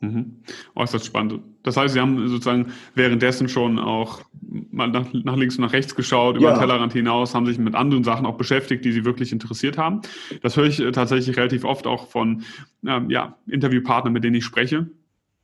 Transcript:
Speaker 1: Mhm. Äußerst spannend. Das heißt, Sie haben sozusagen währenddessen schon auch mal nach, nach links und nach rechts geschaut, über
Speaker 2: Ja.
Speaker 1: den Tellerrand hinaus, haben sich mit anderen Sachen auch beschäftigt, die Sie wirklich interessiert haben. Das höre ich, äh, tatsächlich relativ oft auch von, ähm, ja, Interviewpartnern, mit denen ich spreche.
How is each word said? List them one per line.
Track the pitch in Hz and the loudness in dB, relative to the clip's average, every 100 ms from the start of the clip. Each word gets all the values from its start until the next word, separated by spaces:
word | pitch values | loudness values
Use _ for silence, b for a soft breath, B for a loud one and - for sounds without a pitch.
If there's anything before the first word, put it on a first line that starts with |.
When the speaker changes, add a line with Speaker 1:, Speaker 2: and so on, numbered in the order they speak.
Speaker 1:
Mhm. | 104 113 - - B B B - | -6 -4 -6 -12 B B B -6
Äußerst | 120 113 - | -4 -4 -4
spannend. | 107 107 110 - - | -4 -2 -6 -12 -8
Das | 127 131 | -2 0
heißt, | 147 127 | 2 2
Sie | |
haben | 131 131 120 | 2 2 0
sozusagen | 120 123 123 120 B B 127 | -2 0 0 -2 B B 2
währenddessen | 127 120 127 127 131 | 4 4 2 2 0
schon | 131 120 113 | 0 0 0
auch | 110 113 113 - - - | -2 -2 -4 -8 -18 -18
mal | - - - - 120 | -12 -12 -10 -4 -2
nach, | 123 123 | -2 -2
nach | 127 120 131 | -4 -2 0
links | 127 127 | 0 0
und | |
nach | 120 | 0
rechts | 131 135 - | 0 0 -4
geschaut, | 123 127 123 123 | 0 4 4 6
über | 151 | 6
Speaker 2:
Ja. | |
Speaker 1:
den | 131 | 6
Tellerrand | 127 123 117 | 4 2 2
hinaus, | 117 117 120 123 123 | 0 2 2 0 0
haben | 120 | 0
sich | 120 | 0
mit | 110 110 | 0 2
anderen | 143 131 117 | 2 2 2
Sachen | 113 117 | 0 -2
auch | 110 | -2
beschäftigt, | - 135 135 127 127 | 0 0 0 -2 0
die | |
Sie | 113 | 0
wirklich | 113 123 120 | 0 -2 -2
interessiert | 110 113 113 139 156 | -4 -6 -4 -4 0
haben. | 160 214 B B B B | -2 -2 B B B B
Das | 123 147 | 0 4
höre | 147 | 4
ich, | 147 | 4
äh, | 123 | 0
tatsächlich | 127 120 127 127 123 | 2 2 2 0 0
relativ | 123 127 - | 0 0 -2
oft | 135 123 | -2 -2
auch | 120 - | -4 -4
von, | 120 113 110 B B B _ - | -2 0 -2 B B B _ -4
ähm, | 127 - | -4 -2
ja, | 131 - - - | -2 -4 -10 -6
Interviewpartnern, | 139 135 123 123 123 123 | 0 2 2 2 0 2
mit | 117 | 0
denen | 117 120 | 2 0
ich | 113 | 0
spreche. | - 123 156 165 - _ _ _ _ | -2 0 0 -2 -8 _ _ _ _